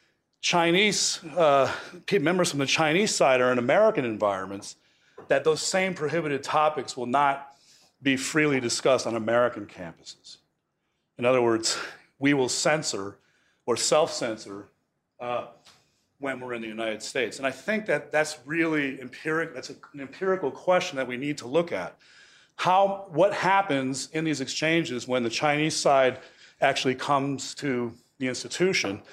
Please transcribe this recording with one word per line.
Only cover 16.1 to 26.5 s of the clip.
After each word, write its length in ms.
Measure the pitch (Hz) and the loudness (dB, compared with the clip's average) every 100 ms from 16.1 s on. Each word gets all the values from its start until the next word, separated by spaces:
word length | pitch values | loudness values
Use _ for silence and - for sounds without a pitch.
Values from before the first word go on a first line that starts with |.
| _ | _
when 200 | 139 127 | -8 -6
we're 120 | 127 | -8
in 100 | 117 | -8
the 60 | 110 | -8
United 340 | 107 113 107 | -6 -6 -6
States. 360 | - 139 107 - | -6 -4 -4 -4
And 80 | 135 | -6
I 40 | |
think 340 | 131 - 214 214 | -4 -4 -4 -2
that 240 | 147 147 | -2 0
that's 280 | 151 156 - | -2 -2 -6
really 560 | 127 165 165 156 139 131 | -6 -2 0 0 -2 -6
empiric-, 540 | 123 - 160 160 156 | -12 -10 -4 -4 -4
that's 160 | 127 - | -8 -14
an 300 | 135 - 143 | -16 -18 -16
empirical 500 | 135 - 190 190 143 | -14 -4 -2 0 -2
question 460 | - - 180 180 139 | -2 2 2 0 -4
that 100 | 123 | -6
we 100 | 123 | -4
need 220 | 147 147 | -4 -6
to 80 | 120 | -2
look 260 | 156 170 | 0 0
at. 240 | 98 82 - _ - - _ _ - | -4 -6 -12 _ -20 -20 _ _ -4
How, 500 | 175 185 196 196 - | 2 4 4 2 -4
what 220 | 143 202 | 2 2
happens 760 | - 180 196 196 139 131 135 - | 2 2 2 2 -2 -2 -6 -6
in 120 | 160 | -4
these 160 | 160 135 | -4 -4
exchanges 640 | 131 - 156 165 135 123 123 | -6 -2 0 2 0 -4 -2
when 160 | 127 | -2
the 80 | 117 | 0
Chinese 460 | - 151 147 156 151 | 0 0 2 0 0
side 420 | 160 139 127 117 - - - | 4 4 4 0 -10 -20 -20